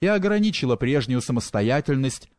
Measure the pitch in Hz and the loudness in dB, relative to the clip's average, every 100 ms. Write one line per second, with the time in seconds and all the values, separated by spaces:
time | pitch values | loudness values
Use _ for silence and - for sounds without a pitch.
0 | 185 208 202 208 214 - 127 117 120 143 | 0 2 2 2 0 0 0 0 2 0
1 | 117 123 - 120 - 107 107 139 151 135 | 0 -2 0 -4 -2 0 0 0 0 0
2 | 131 - - | -2 -6 -16